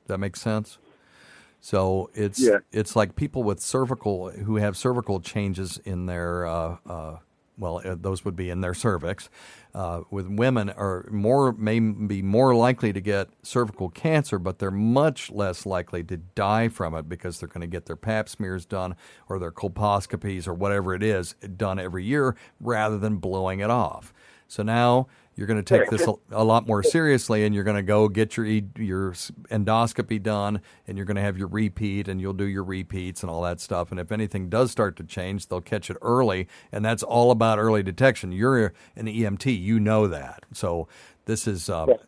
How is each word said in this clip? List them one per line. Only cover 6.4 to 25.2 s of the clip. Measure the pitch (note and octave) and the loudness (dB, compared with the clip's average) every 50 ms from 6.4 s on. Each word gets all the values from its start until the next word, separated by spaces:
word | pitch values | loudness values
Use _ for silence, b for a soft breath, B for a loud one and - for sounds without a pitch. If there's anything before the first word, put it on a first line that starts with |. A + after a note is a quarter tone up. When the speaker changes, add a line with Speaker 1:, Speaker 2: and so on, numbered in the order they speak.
| F2 | -4
Speaker 1:
uh, | E2 E2 E2+ E2 E2 E2+ - - - | -2 -2 -2 -4 -4 -6 -10 -12 -12
uh, | F2 E2 D#2 D#2 D#2+ D#2+ _ _ _ _ _ _ _ - | -12 -10 -10 -12 -14 -16 _ _ _ _ _ _ _ -8
well, | G2 E2+ E2 F2 E2 | -6 -6 -6 -6 -6
uh, | F#2+ F#2 E2+ | -8 -8 -6
those | F#2 G2 F#2+ F#2 - | -4 -4 -4 -4 -4
would | G#2 F2 | -8 -6
be | F2 F#2 F2+ | -6 -6 -6
in | F2 F#2 | -4 -4
their | F#2 F2+ F2+ | -4 -4 -2
cervix, | - - A#2 F#2+ D#2+ D2 F2 G2 - - - b b b b b b b b b | 0 0 0 0 0 -2 -4 -6 -8 -10 -20 b b b b b b b b b
uh, | G#2 F#2 E2+ F2 E2+ E2+ - | -8 -8 -6 -6 -8 -8 -8
with | G2+ G2 F2+ F#2+ | -8 -8 -6 -4
women | G2+ G#2 A#2+ C3 B2+ A2+ G2+ G2+ | -2 0 2 2 2 2 0 -2
are | - - G2+ G2 F#2 F2+ - - | -4 -4 -4 -4 -4 -4 -6 -6
more, | G#2+ G2+ G2+ A2+ C3 C#3 C#3 B2+ A2+ | -4 0 2 4 4 4 4 2 2
may | A2 G#2+ G#2+ A2+ A#2 | 0 0 0 2 2
be | A2+ A2 G#2 G2+ G#2 G2+ G#2 F#2+ F#2+ | 2 2 0 -2 -4 -2 -2 -2 0
more | G2 G2+ A#2 C3+ C3 B2 | 2 4 4 6 6 6
likely | A#2 A#2 B2+ B2+ - B2 G#2+ F#2+ | 6 6 4 2 2 0 -2 -2
to | G2 | -2
get | F2+ G#2 G2+ G2 F#2+ - _ _ - | -2 -2 -2 -2 -2 -4 _ _ -10
cervical | - - B2+ A#2+ G#2 - - F#2+ F2 | -4 -2 0 0 -2 -2 -6 -8 -8
cancer, | - - - D#3+ D#3+ D3+ C#3 - G#2+ F#2+ | -6 -4 -2 2 2 2 2 0 -2 -4
but | F2 F#2+ F#2 - | -2 -4 -4 -4
they're | G2+ F#2+ | -4 -2
much | F#2+ G2+ G#2+ A2+ A#2+ C#3 D3+ D#3+ A#2+ - - - - | 0 2 2 4 4 4 4 2 2 -2 -8 -10 -4
less | G#2 G2+ F#2 F2 - - | -4 -2 -2 -4 -6 -6
likely | G2 F#2+ F2+ F2 - - F2 E2 | -6 -4 -4 -4 -6 -8 -8 -8
to | - F#2 E2+ | -8 -8 -10
die | E2+ F2+ - - G2+ G2 G#2+ A2+ A#2 A2+ | -10 -8 -4 -2 0 2 2 2 2 0
from | - - F#2 D#2+ D#2+ | -2 -4 -6 -4 -6
it | D#2+ D#2 D#2+ | -6 -8 -10
because | F2+ F2 - F2+ E2 - | -10 -10 -10 -10 -10 -10
they're | F2+ E2 | -12 -12
gonna | - E2+ F2 | -10 -10 -10
get | E2+ F2+ E2+ - | -8 -8 -8 -8
their | - E2 | -10 -12
pap | - - G#2+ A2 G#2+ G#2+ - | -8 -4 -2 -2 -2 -4 -6
smears | - - G#2+ F#2 F#2 F#2 E2 | -8 -8 -6 -6 -6 -8 -8
done | - G#2 F#2 F#2 F2+ F2 b b b b b b b | -6 -6 -6 -4 -6 -8 b b b b b b b
or | G2 F#2+ | -6 -6
their | F2 E2 - | -6 -8 -8
colposcopies | - - G2 E2 - G#2 G#2 G2+ G2+ - - - F2+ - G2+ F#2+ F#2 E2+ | -6 -6 -6 -4 0 0 2 2 2 0 -2 -6 -6 -4 -4 -6 -4 -6
or | F#2+ E2+ | -6 -4
whatever | F2 G2 G2+ G2+ G2+ F#2 F#2+ F#2+ | -2 0 0 0 0 0 -2 -2
it | F#2 G#2 | 0 2
is | A2 G2+ F#2 F2 - - _ - G2+ F2+ | 2 2 0 -2 -4 -10 _ -14 -10 -6
done | F#2+ A2 F#2+ F#2+ G2 | -4 -2 -2 -2 -2
every | F#2 F#2 E2+ F#2 F#2 | -4 -6 -6 -6 -2
year | A2 C#3 D3 C3+ B2+ - b b b b b | 0 0 2 2 2 0 b b b b b
rather | - A#2+ A#2 G#2+ G#2+ G#2+ G#2+ | -4 -2 0 2 2 2 0
than | G2+ G2+ A2 G#2+ | 0 0 0 0
blowing | F2+ E2+ F#2 F#2+ F#2+ F#2+ F#2+ F#2+ G2 | 0 -2 -2 -2 -2 -2 -2 -2 -2
it | G2+ G#2+ | 0 0
off. | A#2+ B2 G2 C#2+ - A#1 - - _ b b b b b b b | 2 2 0 0 -4 -8 -14 -18 _ b b b b b b b
So | - - G#2 | -6 -4 -2
now | A2 A#2 A#2 A#2+ A#2+ B2 B2+ C3 - _ _ | 0 2 4 6 6 6 4 2 0 _ _